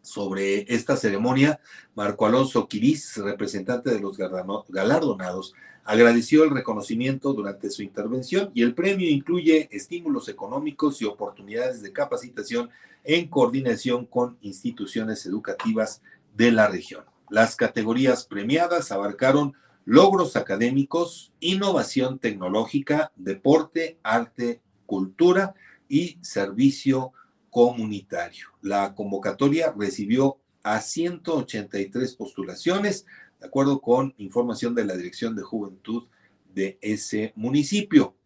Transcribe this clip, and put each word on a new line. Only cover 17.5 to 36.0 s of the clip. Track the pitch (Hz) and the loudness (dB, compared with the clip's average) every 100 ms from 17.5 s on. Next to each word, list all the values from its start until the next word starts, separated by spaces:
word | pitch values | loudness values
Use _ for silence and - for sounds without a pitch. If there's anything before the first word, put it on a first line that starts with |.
categorías | - 113 - 110 117 131 123 | 4 -2 0 -2 2 2 0
premiadas | - 101 104 151 175 170 - | -2 -8 0 0 2 0 -2
abarcaron | 98 101 101 131 139 147 - _ _ | -4 -4 0 2 4 2 -4 _ _
logros | - 123 190 190 170 - | 6 8 10 6 2 0
académicos, | - 95 117 135 139 165 170 - - _ | -2 -2 0 0 0 -2 -2 -6 -16 _
innovación | 165 190 196 170 110 131 127 135 | -2 0 2 0 0 0 -2 -2
tecnológica, | 120 101 90 104 113 143 139 147 156 | -6 -4 -2 -2 0 -2 0 0 0
deporte, | _ 92 98 131 151 - 170 165 - | _ -8 -2 4 4 4 -4 -6 -6
arte, | - 117 117 - 120 120 _ _ _ | -2 -2 -2 -6 -6 -6 _ _ _
cultura | 98 95 - 175 185 190 - - _ _ | -6 -6 2 4 6 2 -6 -20 _ _
y | 143 175 - | 0 0 -8
servicio | - - 98 101 135 135 139 131 123 _ _ _ _ | -8 -4 -4 4 2 4 0 0 -2 _ _ _ _
comunitario. | - 120 120 110 101 - 92 85 - - _ | 4 4 4 -6 -6 -8 -8 -8 -12 -20 _
La | 98 101 98 | -2 -2 -2
convocatoria | - 101 98 101 95 139 156 165 - | -4 -6 -4 -6 0 2 2 0 -2
recibió | 101 - 101 120 135 135 _ _ | -6 -4 -2 2 2 0 _ _
a | 104 110 | -4 -4
ciento | - - 170 175 - | -4 -4 -4 -4 -4
ochenta | 156 120 110 101 101 | -4 -4 -8 -8 -6
y | 98 | -6
tres | 123 127 | -4 -6
postulaciones, | - 107 - 95 - 160 190 208 - - - - _ | -6 -12 -10 -10 -4 -2 0 0 -2 -8 -20 -20 _
de | - | -6
acuerdo | 135 139 135 | 0 2 2
con | - 123 135 - | 2 2 2 -6
información | 101 117 120 110 120 | -6 -2 -2 -2 -4
de | 117 | -2
la | 101 | -2
Dirección | 92 90 - 117 | -4 -8 -8 -6
de | 110 | -6
Juventud | 95 113 101 95 - 117 | -8 -8 -8 -14 -8 -8